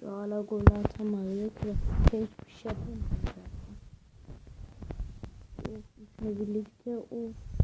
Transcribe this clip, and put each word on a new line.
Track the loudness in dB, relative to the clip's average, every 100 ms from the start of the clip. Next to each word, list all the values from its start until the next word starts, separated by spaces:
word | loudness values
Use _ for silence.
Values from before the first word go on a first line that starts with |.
hala | -8 -6 -2 -2
gol | 0 8
atamadı. | 10 10 2 0 -2 0 -2 -2 -4 -4 -4 0 2 8 6
Hiçbir | 6 -2 -6 -18
şey | -10 -8
yapamadı | -6 -6 -6 -4 -2
zaten. | -2 -4 -12 -12 -14 -16 -18 -20 -20 -20 -18 -18 -18 -16 -16 -14 -10 -8 -8 -10 -16 -16 -18 -12
Of, | -10 -10 -12 -18
üçle | -18 -6 -2 -2
birlikte, | 0 -2 -4 -10 -6 -6
of, | -6 -8 -8 -8 -2 4